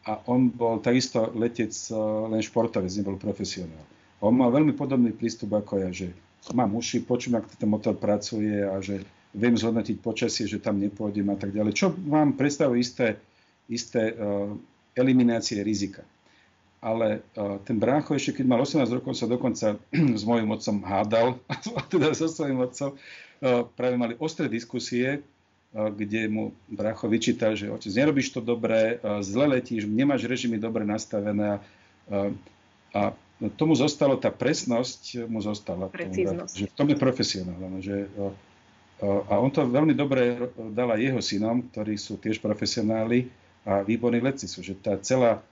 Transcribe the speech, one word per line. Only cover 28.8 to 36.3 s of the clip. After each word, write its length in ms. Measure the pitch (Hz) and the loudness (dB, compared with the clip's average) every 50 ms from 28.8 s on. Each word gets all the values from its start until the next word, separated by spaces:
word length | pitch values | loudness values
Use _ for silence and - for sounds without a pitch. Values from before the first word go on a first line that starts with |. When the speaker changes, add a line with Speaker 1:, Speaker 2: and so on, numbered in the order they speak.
| 110 110 117 120 | 4 4 2 -2
Speaker 1:
e, 240 | - 107 104 104 98 | -2 -2 -2 -2 -2
zle 240 | 95 98 120 143 | -2 2 2 4
letíš, 400 | 143 131 127 123 - 117 110 104 | 4 4 2 0 -2 -4 -2 -2
nemáš 400 | 104 107 117 139 143 139 120 107 | 0 0 2 2 2 2 2 0
režimy 320 | 120 127 123 - 117 113 107 | -2 -2 -2 0 -2 -2 -2
dobre 240 | 107 113 113 110 107 | -2 -2 -2 -2 -2
nastavené.“ 800 | 101 104 110 - - - 104 104 107 104 104 104 104 101 101 - - - _ _ _ _ _ _ | -2 -2 -4 -4 -4 -4 -2 -2 0 0 0 0 0 -2 -4 -6 -14 -20 _ _ _ _ _ _
A, 320 | - 104 98 101 101 - - - - _ _ _ _ _ _ _ _ | -4 -2 -2 -2 -2 -4 -6 -12 -20 _ _ _ _ _ _ _ _
a 240 | - 104 104 104 - - _ _ _ _ 113 104 | -2 0 0 0 -2 -6 _ _ _ _ -6 -6
tomu 260 | - - 156 160 156 | 0 2 4 4 6
zostalo, 400 | 117 135 151 - - 151 139 135 | 6 4 2 2 2 4 4 4
tá 160 | - - 110 | 4 2 -2
presnosť 960 | - - 120 127 165 - - 131 120 117 127 123 - - - - - 123 117 | -2 0 0 0 0 0 0 0 0 0 0 -2 -6 -12 -14 -10 -8 -8 -6
mu 140 | 113 113 107 101 | -4 -4 -2 -2
zostala. 460 | 107 104 104 - - 90 - 98 92 | -2 -4 -4 -6 -8 -6 -4 -6 -6
Tomu 80 | - | -6
Speaker 2:
Precíznosť. 560 | - 170 - 92 95 90 - | -8 -8 -4 -2 -2 0 0